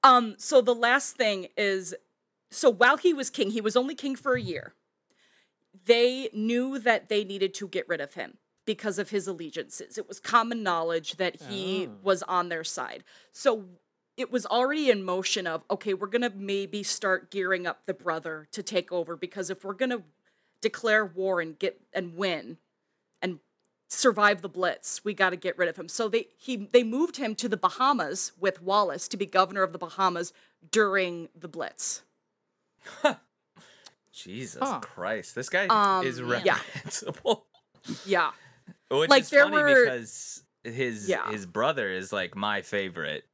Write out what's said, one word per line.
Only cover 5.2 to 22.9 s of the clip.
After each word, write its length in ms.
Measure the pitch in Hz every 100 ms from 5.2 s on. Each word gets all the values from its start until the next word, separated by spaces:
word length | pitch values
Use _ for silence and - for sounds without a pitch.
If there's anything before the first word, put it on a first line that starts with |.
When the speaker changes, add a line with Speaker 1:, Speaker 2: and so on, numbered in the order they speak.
| _ _ _ _ _ 196
Speaker 1:
They 440 | 185 233 247 254 262
knew 460 | 214 220 240 254 269
that 320 | 226 220 -
they 140 | 208
needed 320 | 196 196 196
to 120 | 196 196
get 200 | 185 -
rid 120 | 165
of 120 | 147
him 240 | 180 95 - _ _
because 340 | - 208 214 185
of 100 | 196
his 180 | 208 180
allegiances. 720 | 170 160 165 - - - -
It 100 | -
was 120 | 196
common 420 | - 233 233 233
knowledge 520 | 196 170 165 165 156 -
that 240 | 180 -
he 440 | - 196 185 190 160
Speaker 2:
Oh. 80 | 104
Speaker 1:
was 180 | 190 185
on 260 | - 180 175
their 140 | 165
side. 400 | 160 - 127 - - - _
So 340 | - 277 226 185 175 _ _ _
it 160 | - 254
was 140 | 247
already 460 | 214 226 262 302 277
in 100 | 208
motion 440 | 185 185 185 208 175
of, 160 | 160 _
okay, 240 | 196 208
we're 100 | 190 196
gonna 220 | 233 240
maybe 480 | 196 196 196 190 208
start 480 | 196 - 202 185 -
gearing 340 | 196 185 185
up 220 | 175 - -
the 60 |
brother 520 | - 175 160 165 156 151
to 100 | -
take 300 | - 202 180
over, 240 | 180 165
because 340 | 165 180 202 180
if 160 | 190
we're 80 | 196
gonna 300 | 190 262 240 170 _ _ _ _ _
declare 420 | 220 - 226 214
war 380 | 202 170 190 180
and 160 | 165 151
get, 240 | 190 - _
and 220 | 185 175
win 420 | 165 196 156 107 160 _ _ _